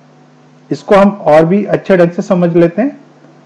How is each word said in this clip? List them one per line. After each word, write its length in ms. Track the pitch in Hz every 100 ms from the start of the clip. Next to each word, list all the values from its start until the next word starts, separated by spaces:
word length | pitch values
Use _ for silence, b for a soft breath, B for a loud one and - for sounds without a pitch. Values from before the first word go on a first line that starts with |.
| _ _ _ _ _ _ -
इसको 240 | 139 -
हम 160 | 202 202
और 340 | - - 151
भी 200 | 165 202
अच्छे 320 | 196 156 - 190
ढंग 140 | 175
से 120 | 175
समझ 340 | 202 185 175 170
लेते 260 | 170 202
हैं। 180 | 277 - - _ _ _